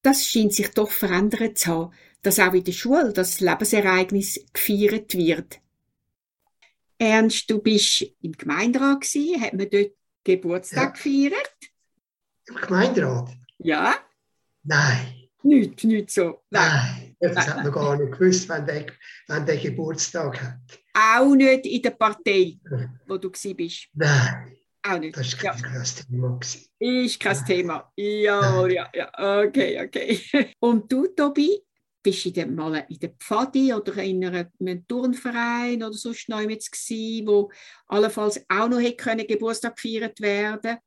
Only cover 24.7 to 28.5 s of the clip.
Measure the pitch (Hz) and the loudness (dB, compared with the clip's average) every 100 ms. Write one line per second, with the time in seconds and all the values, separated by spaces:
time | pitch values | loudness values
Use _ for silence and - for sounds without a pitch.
24.7 | _ 202 180 156 151 127 - 190 120 120 | _ -6 -4 -6 -8 -8 -6 -6 -6 -8
25.7 | 127 123 - - 123 127 123 123 - _ | -8 -8 -10 -8 -4 -4 -4 -8 -12 _
26.7 | _ 240 254 247 - 202 165 131 180 175 | _ -2 0 -2 -2 -2 -2 0 -2 -2
27.7 | 156 - - 202 214 208 202 196 | -6 -10 -8 -4 0 2 4 2